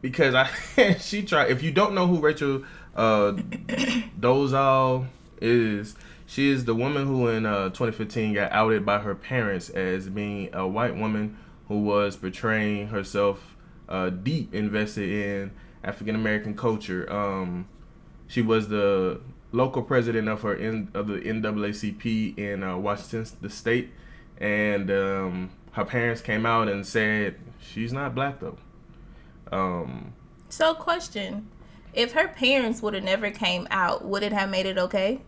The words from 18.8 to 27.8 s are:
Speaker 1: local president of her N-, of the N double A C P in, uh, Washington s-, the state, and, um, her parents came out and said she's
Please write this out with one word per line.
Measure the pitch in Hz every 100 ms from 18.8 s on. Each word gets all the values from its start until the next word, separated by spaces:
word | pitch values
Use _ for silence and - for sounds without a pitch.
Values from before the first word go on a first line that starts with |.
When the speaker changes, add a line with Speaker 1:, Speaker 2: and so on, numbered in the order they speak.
| 101 98 92 - - - -
Speaker 1:
local | 117 131 135
president | 113 131 117 113 107
of | 107
her | 110 98
N-, | 110 113 101
of | 101 104
the | 101
N | - 110
double | 110 104
A | 104
C | 104 107
P | 101 117 113 107 -
in, | 101 98
uh, | 95 90
Washington | 101 104 - 113
s-, | 110 -
the | 104
state, | - - 123 - - - - - -
and, | 104 104 104 101 95
um, | 98 98 98 95 90 92 - -
her | -
parents | 101 123 117 117
came | - 107 113
out | 113 110
and | 101
said | 95 117 107 107 101 - - -
she's | - -